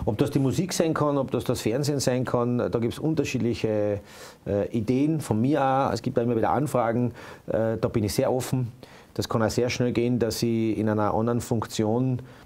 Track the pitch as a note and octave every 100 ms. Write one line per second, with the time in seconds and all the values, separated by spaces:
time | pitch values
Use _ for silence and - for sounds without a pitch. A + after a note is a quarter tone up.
0 | - G#2+ C#3+ C#3+ C3+ B2+ F3+ - E3 D#3
1 | D3 C#3+ C3 B2 A2+ A#2+ A#2 B2 C#3+ C#3+
2 | C3 B2+ A#2+ B2 A#2+ B2 F#2 A#2+ A#2+ -
3 | D3+ D3+ C3+ B2 A2+ A2+ A2 G#2+ G#2 G2+
4 | - - - - - G2+ - A#2 A#2+ B2+
5 | D3+ D#3 - G#2+ B2+ D3+ C3+ C3+ C3 A2
6 | B2+ B2+ A#2 A2+ G#2+ A2 C#3+ B2 A#2 A#2+
7 | B2 - - - - F#2 A2+ A2+ A2+ A#2
8 | G#2 - C3 B2+ B2+ C3 B2 - - -
9 | - - - A#2+ G#2+ B2 A#2+ - B2 A#2+
10 | A#2+ B2 A2+ G#2+ A#2+ A2+ A2+ G#2 A2 G#2+
11 | G#2 F2+ A2+ A#2+ - A#2 - - G#2+ A#2
12 | C3 B2 - -